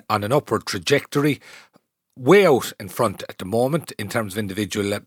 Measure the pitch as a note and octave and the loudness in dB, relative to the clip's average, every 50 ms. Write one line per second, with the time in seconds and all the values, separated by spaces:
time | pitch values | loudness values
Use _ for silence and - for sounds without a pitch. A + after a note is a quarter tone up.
0 | - - A2 G#2+ G2+ G#2 B2+ D3+ - - A#2+ G2+ - - - G2+ E2 - C#3 C#3 | -2 -2 -2 -2 0 0 0 0 0 0 -2 -2 -2 -4 -8 -6 -2 0 0 0
1 | - - - D3 C#3+ D3+ C3 - - - - - - _ _ _ _ _ _ _ | 0 0 -2 0 0 0 0 -2 -6 -16 -20 -20 -20 _ _ _ _ _ _ _
2 | _ _ _ - B2+ B2+ F3+ G3+ G3 F3 C3+ A2+ - - - - G#2 F#2+ - - | _ _ _ -2 4 6 6 8 8 8 6 4 2 -2 -8 -12 -14 -10 -4 -2
3 | B2+ G#2+ F#2 - - - - - - F#2 G2 A#2 B2 C3 D3+ E3 - - - - | -2 -2 -2 -4 -12 -14 -12 -12 -8 -4 -2 0 0 0 0 -2 -4 -6 -10 -10
4 | A2+ G2+ - A#2+ A2+ G2+ F#2 G#2+ A2 G2 F#2+ F#2+ G#2+ F2+ - G#2 G2+ G2+ G2+ G2+ | -8 -6 -4 -4 -4 -4 -4 -6 -6 -4 -4 -4 -4 -4 -2 -2 -2 -2 -2 -4
5 | - | -6